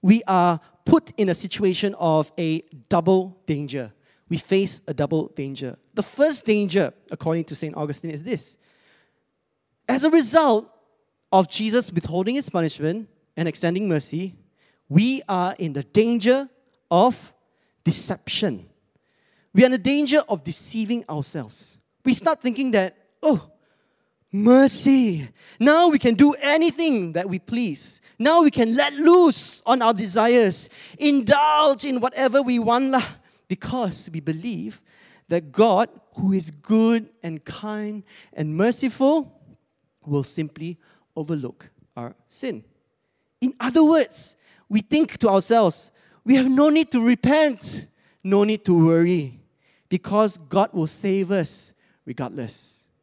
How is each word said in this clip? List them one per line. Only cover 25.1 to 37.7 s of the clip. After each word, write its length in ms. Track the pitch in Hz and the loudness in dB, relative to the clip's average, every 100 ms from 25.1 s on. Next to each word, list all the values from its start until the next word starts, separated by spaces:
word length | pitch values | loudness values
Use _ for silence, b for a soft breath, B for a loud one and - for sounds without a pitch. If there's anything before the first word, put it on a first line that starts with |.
| 170 127 _ b b | -2 -8 _ b b
Now 280 | 254 311 349 | 2 4 4
we 100 | 294 | 4
can 160 | 247 | 0
do 180 | 220 294 269 | 4 4 4
anything 720 | 277 302 330 302 330 247 175 | 0 2 2 0 -2 -2 -2
that 160 | 160 190 | -6 -6
we 100 | 180 | -8
please. 600 | - 233 233 143 - - b b | -6 -4 -4 -6 -12 -18 b b
Now 240 | 247 330 | 2 4
we 80 | 311 | 4
can 240 | - 226 | 2 0
let 200 | 233 285 | 2 -2
loose 680 | 285 311 349 339 - - - - | 2 6 6 6 2 -4 -4 0
on 160 | 262 | 2
our 100 | 226 | 2
desires, 760 | 214 208 185 226 247 214 175 - B B B | 0 -2 0 2 4 2 -2 -10 B B B
indulge 840 | 294 285 214 277 302 302 302 277 | 0 0 2 2 4 4 2 0
in 160 | 285 254 | -2 -2
whatever 400 | 240 247 262 254 | -4 -2 0 0
we 180 | 254 247 | 0 -2
want 280 | 226 240 269 | 0 0 0
lah, 180 | 262 - B B B _ | -2 -2 B B B _
because 600 | 190 - 254 214 156 - | -10 -6 -6 -6 -8 -12
we 80 | 160 | -10
believe 600 | 147 160 214 190 - - _ b b b _ | -8 -8 -8 -8 -10 -14 _ b b b _
that 240 | 170 156 | -6 -4
God, 360 | 131 226 190 233 - _ | 2 2 4 0 -6 _
who 180 | - 190 | -6 -2
is 180 | 190 160 | -2 -4
good 600 | 151 - 220 226 233 220 _ | -16 -2 2 2 0 -4 _
and 220 | 170 160 | -12 -12
kind 580 | - - 214 | -14 -14 -12